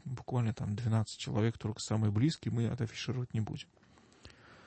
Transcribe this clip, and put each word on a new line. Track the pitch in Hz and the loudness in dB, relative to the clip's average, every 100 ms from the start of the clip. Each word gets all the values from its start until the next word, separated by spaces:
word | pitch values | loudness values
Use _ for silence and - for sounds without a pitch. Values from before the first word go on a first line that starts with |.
| - | -8
буквально | 123 - 123 113 | -8 -2 0 0
там | - 107 104 | 0 -2 0
двенадцать | 113 110 107 - | 2 2 2 -4
человек, | - 107 113 - | -2 2 2 0
только | 107 - | -4 -4
самые | - 110 107 | -2 2 4
близкие, | 104 147 - 113 | 4 4 2 -2
мы | 117 | 0
это | 113 123 | 0 0
афишировать | 113 - - 127 123 | -4 -4 -4 -4 -2
не | 113 | -2
будем». | 101 - - _ - - - - - - - - | -2 -4 -10 _ -20 -20 -20 -20 -20 -20 -20 -20